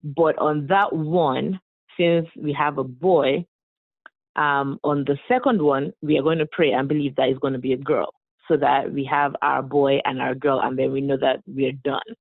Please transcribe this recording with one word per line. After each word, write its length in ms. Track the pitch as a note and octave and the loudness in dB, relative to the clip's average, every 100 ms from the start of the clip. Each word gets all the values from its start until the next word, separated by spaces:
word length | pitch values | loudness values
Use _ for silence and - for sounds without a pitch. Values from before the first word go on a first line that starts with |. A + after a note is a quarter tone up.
But 360 | D3+ C#3 D#3+ - | -8 2 2 2
on 280 | D3+ D3+ C#3+ | 0 0 0
that 240 | G3 G#3 | 2 2
one, 680 | D#3+ D3+ F3+ D#3 B2+ C#3+ F#3+ _ _ _ - | -2 0 2 2 0 -2 -6 _ _ _ 0
since 280 | E3+ E3+ E3 | 2 2 0
we 200 | - D3+ | -8 -6
have 240 | C#3+ D3 C#3 | -2 -2 -2
a 60 | |
boy, 600 | C3 B2+ F3 F3 C3+ D3 F3 _ _ _ _ _ - _ _ | -6 -2 2 4 4 0 -4 _ _ _ _ _ -20 _ _
um, 460 | - D3 C#3+ C#3 C#3 | -2 0 0 -2 -4
on 220 | - D3 | -2 -2
the 140 | C#3 C#3+ - | -2 -4 0
second 320 | B3+ C4+ A3+ | 0 2 2
one, 320 | D3+ C3+ D3 - | 2 0 -2 -8
we 180 | D3 D3+ | 0 2
are 40 | |
going 160 | C#3 E3 | 2 0
to 80 | D#3 | -2
pray 260 | - D#3 | 2 2
and 160 | B2 C3+ | 2 0
believe 260 | D3+ C#3+ C#3 | 0 -2 0
that 120 | C3 | 0
it's 100 | C3 | 0
gonna 200 | C#3 C3 | -2 -2
be 160 | B2+ | -2
a 20 | C3 | -4
girl, 380 | C#3 C3+ D#2+ _ _ _ - | 0 -2 -2 _ _ _ -2
so 80 | D#3 | 0
that 340 | C#3 C3+ - | 2 2 0
we 140 | C#3+ | -6
have 320 | C3+ D3 C#3+ C#3+ | -2 0 0 0
our 200 | C#3+ C3+ | -2 -2
boy 380 | C3+ C#3+ C#3 C#3 - | 0 2 2 2 0
and 140 | C3 | -4
our 120 | B2+ | -4
girl, 260 | C3 C#3+ C3+ | -2 0 0
and 180 | A#2+ C3 | 0 0
then 120 | C3+ | -2
we 120 | C3+ | 0
know 160 | C#3 C#3 | -2 0
that 240 | C3+ C3 - | 0 -2 -6
we're 260 | C3+ C3+ C#3 | -4 -2 -2
done 240 | C#3+ C3+ - A#3 | -4 -4 -8 -18